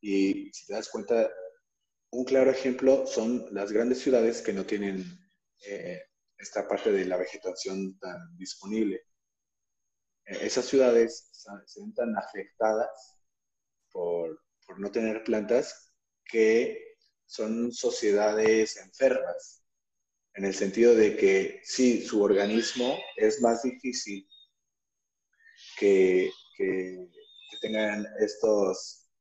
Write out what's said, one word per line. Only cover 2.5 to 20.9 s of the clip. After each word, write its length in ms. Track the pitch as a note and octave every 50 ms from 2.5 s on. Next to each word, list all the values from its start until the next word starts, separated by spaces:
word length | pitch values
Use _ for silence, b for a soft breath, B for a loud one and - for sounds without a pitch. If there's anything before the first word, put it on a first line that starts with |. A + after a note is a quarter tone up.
ejemplo 560 | C3 - - C3+ B2 - C3+ C3 C3+ C3+ -
son 400 | - - A#2+ A2 A2+ B2 A#2+ - - G#2
las 200 | G2 G2+ G2+ G#2+
grandes 280 | G#2+ A#2 B2 B2+ B2+
ciudades 420 | - C#3+ B2+ A#2+ A2+ A#2 A#2 - -
que 100 | - G2+
no 120 | G2 F#2+
tienen, 400 | - G#2+ G2+ G2+ G2 F#2+ F#2+ F#2 F2+ - - _ _ _ _ _ _ _ _ -
eh, 360 | G2+ G2+ - - F2+ F2+ F2+ - _ _ _ _ _ _
esta 300 | _ G2+ - - G#2 G2 -
parte 220 | G#2+ G#2 - A2+ G2+
de 140 | G2 F#2
la 100 | F#2 F#2
vegetación 840 | F2+ F#2 - - - - F#2 F2+ - - F#2+ F#2+ F#2+ F#2+ F#2+ F#2+ _
tan 380 | - F#2 F2+ F2 F2 E2+ F2
disponible. 680 | F2 F#2 - - - - G2 G#2+ A2 A2 G2+ - - - _ _ _ _ _ _ _ _ _ _ _ _ _ _ _ _ _ _ _ _ _ _ _ _
Eh, 120 | - G2+ - -
esas 240 | G#2+ - C3 B2
ciudades 640 | - - C3+ C3 B2 A#2 A#2 A#2 A2+ A2+ - - _ _
sa-, 300 | - - - G2+ G2 -
se 160 | _ - G#2
ven 140 | G2+ G#2+ -
tan 200 | - A#2+ A#2 G#2+ G2+
afectadas 1040 | - - - F#2+ F#2+ - _ _ A2 A2 A2 A2 B2 - - - - - _ _ _ _ _ _ _ _ _ _ _ _ _ _ _ _
por, 520 | _ F#2+ F2 E2+ F2 E2+ E2+ D#2+ D#2+ - _ _ _ _ _
por 120 | _ F#2 F#2
no 120 | G2 G2+
tener 340 | - A#2+ A2+ A2+ A2 A2+ -
plantas 640 | - A2+ G#2+ G#2 G#2 A#2 B2+ D#3 - - - _ _ _ _ _ _ _ _ _
que 720 | - - A2+ A2 A2 A2 A#2 B2+ - - - - - - _ _ _ _ _ _
son 460 | _ - - A2 G#2+ A2+ A#2 A#2+ A#2+ A#2
sociedades 1040 | - - A#2+ A2+ - - G#2+ G2+ G2+ G#2 G#2+ G#2+ A2 A2 A2 A2 A2 A2 - - -
enfermas, 840 | - - _ - C3 C3 B2+ - - - E2+ - - - - _ _ _ _ _ _ _ _ _ _ _ _ _ _ _ _
en 140 | G2+ G2
el 80 | G2 F#2+
sentido 400 | - G#2+ G2 F#2+ A2+ A#2 A#2+